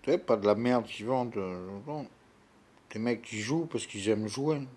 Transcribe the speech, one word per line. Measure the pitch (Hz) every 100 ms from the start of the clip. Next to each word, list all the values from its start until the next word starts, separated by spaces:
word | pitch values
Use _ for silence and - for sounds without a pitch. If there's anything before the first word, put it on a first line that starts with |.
Tu | -
sais, | 175
pas | - 113
de | 101
la |
merde | 104 123 123 104
qui | -
vendent, | 107 131 120 107
euh, | 92 90 92 98 147 151 135 - _ _ _ _ _ _ _
des | 107
mecs | 117 113
qui | - 107
jouent | 107 160 160
parce | 117 -
qu'ils | 104 98
aiment | 107 107
jouer. | 127 143 151 131